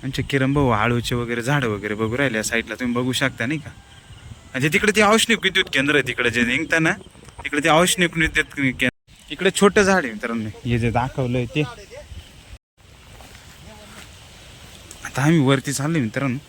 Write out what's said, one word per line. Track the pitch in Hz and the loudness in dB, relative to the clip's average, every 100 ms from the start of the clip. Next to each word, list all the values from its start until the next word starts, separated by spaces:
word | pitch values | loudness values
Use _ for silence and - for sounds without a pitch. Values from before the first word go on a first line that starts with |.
आमचे | 131 135 | -6 -6
किरण | - 139 131 | -2 0 2
भाऊ | 143 135 | 2 2
आळूचे | 110 113 120 117 123 | 2 2 0 -2 -4
वगैरे | 117 120 | -4 -4
झाडं | 117 147 127 | 0 0 0
वगैरे | 104 104 | -2 -4
बघू | 104 110 123 | -2 -2 0
राहिले | 139 110 | -2 -2
या | |
साईडला, | 104 117 110 107 | -2 -4 -4 -6
तुम्ही | 127 120 | -4 -2
बघू | 127 | -2
शकता | 123 135 123 117 | -2 -2 -4 -6
नाही | 156 | -6
का. | - - - - - - - - - | -10 -18 -20 -20 -20 -20 -20 -20 -12
म्हणजे | 131 147 | -2 0
तिकडे | 180 190 208 | 2 2 4
ते | |
औष्णिक | 208 220 - 220 | 4 4 4 0
विद्युत | 190 180 180 | 0 0 0
केंद्र | 139 139 147 | 0 2 2
आहे, | 127 | 2
तिकडे | 117 123 | 0 0
जे | 117 | 2
निघतं | 120 131 156 165 | 0 0 0 0
ना, | 160 202 - - - - | 0 -2 -8 -20 -20 -14
तिकडे | 143 147 | -6 0
ते | 160 | 4
औष्णिक | 156 180 - 175 165 | 4 4 2 0 0
विद्युत | 160 156 151 - 135 120 | 0 0 -2 -2 -2 0
के-, | 127 - _ - - | -2 -4 _ -20 -18
इकडे | 151 190 - | -2 0 4
छोटं | 202 202 | 4 6
झाड | 190 190 | 4 4
आहे | 139 | 0
मित्रांनो, | 107 120 117 107 104 123 | -6 -6 -4 -6 -8 -2
हे | 117 | 0
जे | 117 | 0
दाखवलंय | 113 127 139 127 123 120 | 0 -2 -4 -2 -2 -2
ते. | 131 151 233 208 - - - - - - - _ _ - - - - - - - - 214 214 208 214 - - - - - - - - - - - | -4 -4 -6 -18 -20 -18 -18 -18 -20 -20 -20 _ _ -20 -20 -20 -20 -20 -20 -20 -20 -20 -20 -20 -20 -20 -20 -20 -20 -20 -20 -20 -20 -20 -16 -10
आता | - | -2
आम्ही | 143 170 | 2 4
वरती | 131 135 127 | 4 2 0
चाललोय | 131 143 165 | -4 -2 -2
मित्रांनो. | 113 127 135 123 | -2 -2 -4 -4